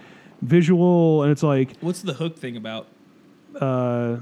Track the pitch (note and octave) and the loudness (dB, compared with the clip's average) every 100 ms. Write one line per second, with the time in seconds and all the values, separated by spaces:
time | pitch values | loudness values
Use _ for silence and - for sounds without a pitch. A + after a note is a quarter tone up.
0 | - - - - B2 E3+ E3 F3 F3+ F3 | -12 -20 -20 -12 2 2 4 4 4 4
1 | E3 D#3 C#3+ D3 D#3 C3+ C3 - E3 F3 | 4 4 2 2 2 2 0 -4 -8 -6
2 | F#3 C#3 E3 D#3+ B2+ A#2+ A2 A2+ - _ | -8 -6 -8 -8 -14 -12 -12 -12 -14 _
3 | _ _ _ _ _ C#4+ C3+ B2+ B2 A#2+ | _ _ _ _ _ -6 -4 -2 -2 -4
4 | A#2+ A#2+ | -4 -6